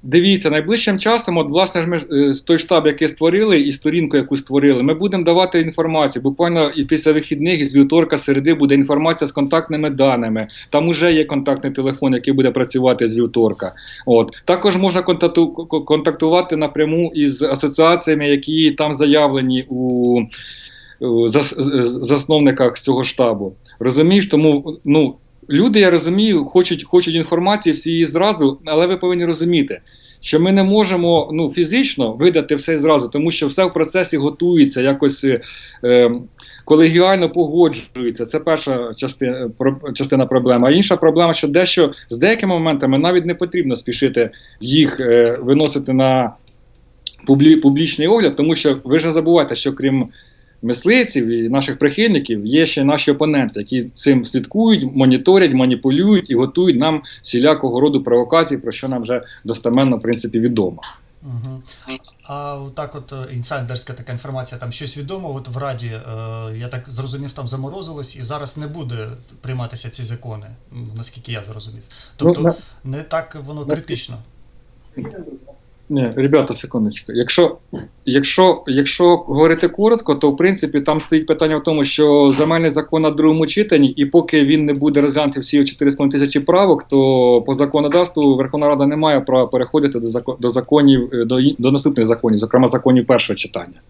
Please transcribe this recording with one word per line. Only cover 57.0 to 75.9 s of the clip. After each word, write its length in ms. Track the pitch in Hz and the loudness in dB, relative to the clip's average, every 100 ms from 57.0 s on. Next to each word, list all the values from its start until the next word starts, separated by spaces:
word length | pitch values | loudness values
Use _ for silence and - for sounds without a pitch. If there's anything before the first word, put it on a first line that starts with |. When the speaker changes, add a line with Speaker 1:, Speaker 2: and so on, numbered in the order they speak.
| - - | -6 -20
Speaker 1:
всілякого 580 | - 120 139 151 131 120 | -6 0 2 2 -2 0
роду 220 | 143 139 | 0 0
провокації, 560 | 95 120 117 160 160 131 | 0 0 2 0 0 -4
про 140 | 117 | -8
що 160 | 107 135 | -8 -8
нам 140 | 127 | -6
вже 200 | 113 123 - - | -4 -6 -8 -18
достеменно, 520 | - 113 120 120 135 117 | -10 -6 -2 0 2 0
в 60 | |
принципі, 380 | 113 117 117 113 | -2 -4 -4 -2
відомо. 420 | 120 117 92 85 - - _ _ | -2 0 -4 -6 -20 -20 _ _
Speaker 2:
Мгм. 400 | 143 120 123 131 - - - 131 - _ | -14 -12 -12 -14 -20 -20 -16 -16 -18 _
А 320 | _ 143 143 | _ -12 -10
отак 400 | 139 139 127 147 | -12 -14 -12 -12
от, 180 | 147 123 | -12 -16
е, 220 | 139 127 | -14 -12
інсайдерська 580 | 127 120 143 120 123 - | -10 -8 -8 -8 -10 -12
така 200 | 117 123 | -16 -12
інформація, 480 | 120 135 131 127 123 | -12 -10 -10 -10 -12
там 120 | 123 | -12
щось 260 | - 143 147 | -10 -12 -10
відомо, 360 | 143 190 175 | -10 -10 -10
от 140 | 135 131 | -10 -10
в 100 | 123 | -8
Раді, 280 | 139 123 117 | -8 -8 -10
е, 140 | 113 117 113 113 113 113 110 | -12 -12 -12 -10 -10 -10 -10
я 80 | 123 | -10
так 160 | 123 123 | -12 -12
зрозумів, 440 | 120 135 135 139 | -12 -10 -10 -12
там 160 | 139 127 | -12 -10
заморозилось, 680 | 131 135 180 165 151 127 - | -8 -10 -12 -14 -14 -14 -14
і 60 | |
зараз 340 | 120 147 139 - | -12 -10 -10 -12
не 100 | 151 | -12
буде 420 | 160 131 117 110 120 - - | -12 -10 -10 -12 -14 -20 -18
прийматися 480 | 123 127 117 117 117 | -12 -8 -10 -12 -16
ці 140 | - | -14
закони, 440 | 113 120 120 110 104 117 _ | -12 -12 -12 -14 -16 -20 _
м, 160 | 127 117 107 | -16 -14 -14
наскільки 360 | 117 - 117 | -14 -16 -12
я 120 | 113 101 | -12 -12
зрозумів. 300 | 107 110 110 - | -16 -16 -20 -20
Speaker 1:
Ну, 260 | - - - | -20 -20 0
Speaker 2:
Тобто 260 | 156 175 | 2 2
Speaker 1:
на 120 | 170 160 - - | 0 -2 -10 -18
Speaker 2:
не 180 | 131 135 | -12 -12
так 340 | 156 160 160 156 139 | -6 -6 -6 -14 -14
воно 180 | 151 143 | -12 -6
Speaker 1:
на 80 | |
Speaker 2:
критично. 400 | 151 160 170 - 117 - _ - - _ - _ - - - 165 - - - _ _ | -8 -6 -12 -12 -16 -20 _ -20 -20 _ -20 _ -14 -14 -14 -18 -20 -20 -20 _ _
Speaker 1:
Ні, 220 | _ | _